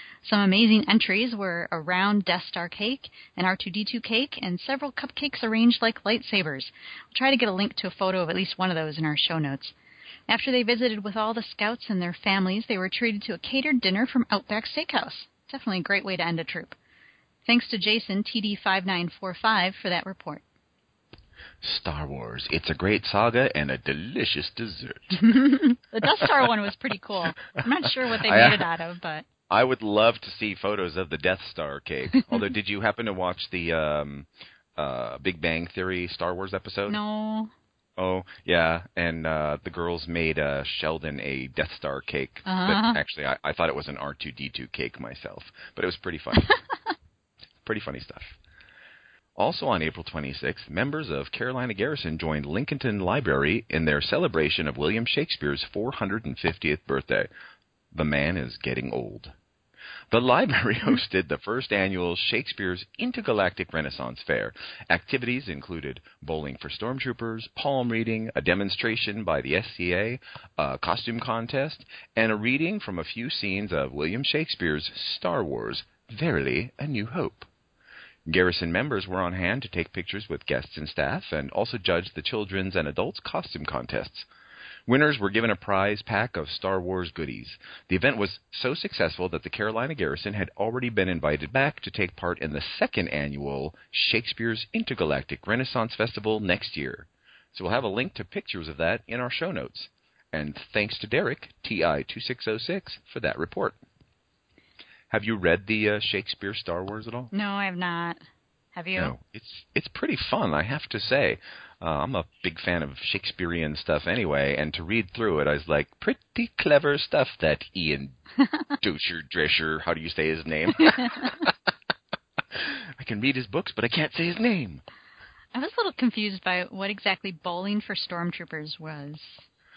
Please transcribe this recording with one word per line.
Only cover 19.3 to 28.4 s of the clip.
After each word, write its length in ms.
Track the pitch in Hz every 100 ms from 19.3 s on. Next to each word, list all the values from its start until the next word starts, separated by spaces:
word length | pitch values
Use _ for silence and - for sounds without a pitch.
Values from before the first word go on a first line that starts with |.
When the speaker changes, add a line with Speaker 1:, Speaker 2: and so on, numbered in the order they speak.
| 185
Speaker 1:
five, 320 | 220 214 180 -
for 80 | 190
that 160 | 175 190
report. 360 | 190 - 147 - _ _ _ _ _ _ - - - - - - -
Speaker 2:
Star 260 | - 73 73
Wars, 400 | 69 57 60 -
it's 180 | 85 -
a 40 |
great 300 | 80 92 104 -
saga 440 | 101 117 117 135 76
and 140 | 71
a 80 | 65
delicious 720 | - 73 104 - - 71 - -
dessert. 460 | 113 85 127 - -
Speaker 1:
<laughs> 100 | 180
The 800 | 226 240 269 247 285 247 _ 220
Death 200 | 254 415
Star 240 | - 294 240
one 140 | 220
was 140 | 202 -
pretty 200 | 214 202
cool. 300 | - 196 165 - - -
I'm 140 | 135
not 220 | 311 285
sure 160 | 262 247
what 140 | 226
they 60 | 220
Speaker 2:
I, 200 | 214